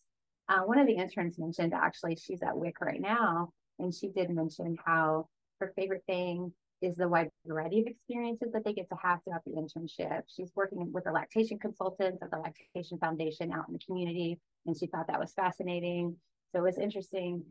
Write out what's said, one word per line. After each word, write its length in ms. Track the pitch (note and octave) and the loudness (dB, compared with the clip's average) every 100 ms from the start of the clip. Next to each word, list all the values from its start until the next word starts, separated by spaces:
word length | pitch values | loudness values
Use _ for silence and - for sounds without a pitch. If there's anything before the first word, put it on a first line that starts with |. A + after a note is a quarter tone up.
| - _ _ _ - | -14 _ _ _ 2
Uh, 100 | F#3+ | 4
one 180 | F#3+ C4 | 6 8
of 80 | C4 | 8
the 80 | |
interns 440 | F3+ F#3 - E3+ E3+ | 6 2 0 -2 -2
mentioned, 360 | E3 E3+ E3+ | -4 0 2
actually, 420 | E3+ D#3+ - E3+ E3 | 4 2 2 -4 -4
she's 260 | - F3+ | -4 -4
at 140 | E3+ C#3+ | -2 -2
Wick 240 | E3+ - | -2 -2
right 200 | D#3+ - | -2 0
now, 500 | F#3+ A#3 G3+ E3 - - _ - | 2 2 4 2 -2 -6 _ -6
and 160 | F3+ | -4
she 140 | F3 G3 | -2 -4
did 220 | F#3 F3 | 0 0
mention 460 | E3+ D#3+ - E3+ E3 | 2 0 -2 -4 -2
how 440 | E3+ E3 D#3 D#3 - _ _ - | 2 4 4 2 -2 _ _ -8
her 120 | F#3 - | -6 -2
favorite 260 | F#3+ F#3 - | -2 -2 -2
thing 460 | F3+ F3+ F3 F3+ - _ - | 0 0 -2 -4 -8 _ -4
is 160 | F#3 F3 | -2 2
the 120 | F3 | 4
wide 200 | E3+ D#3+ - | 4 2 -4
variety 360 | E3+ D#3 E3 G#3 | -6 -4 2 2
of 60 | A#3 | 2
experiences 640 | A#3 - A#3+ A#3 A3+ A#3 | -2 -6 -2 -2 -2 -2
that 120 | A3 | -2
they 80 | G#3+ | -2
get 160 | G3+ F3+ | -4 -4
to 80 | E3+ | -2
have 160 | F3+ F3 | 0 0
throughout 220 | - E3 | 0 -6
the 60 | - | -6
internship. 720 | D#3 D#3 D#3+ E3 - D#3 D#3+ - | -6 -6 -6 -8 -4 -4 -4 -6
She's 220 | - F3+ | -10 -6
working 360 | - G3 F3+ F3 | -2 -2 -2 -4
with 140 | F3+ F3+ | -4 -2
a 60 | |
lactation 460 | D#3+ - A3 A3 G#3 | -2 0 2 2 0
consultant 640 | G#3 - F#3 F#3 F#3+ F#3 | -6 -4 -4 0 0 0
at 80 | E3 | -6
the 80 | D#3+ | -4
Lactation 600 | D#3+ - - F3+ F3 E3 | -6 -10 -12 -10 -6 -2
Foundation 540 | E3 D#3+ D#3+ D#3 E3+ | 0 0 -2 -2 -4
out 140 | E3+ - | -4 -4
in 60 | |
the 60 | E3+ | -8
community, 600 | - F#3 F3 E3+ E3+ E3+ _ _ | -4 -2 -2 0 -2 -4 _ _
and 100 | - | -4
she 120 | D#3+ F3 | -2 -2
thought 220 | E3 E3 | -4 -2
that 120 | - | -2
was 140 | F3 | -2
fascinating. 840 | - F#3 - F3+ F3 F3 F3 F3 F3 _ _ _ | 0 0 0 -2 -2 0 0 -2 -4 _ _ _
So 80 | F3+ | 2
it 20 | |
was 160 | F3+ F#3 | 2 4
interesting, 680 | G#3 G#3+ - F#3+ F3+ F3 - | 0 -4 -6 -4 -2 -4 -6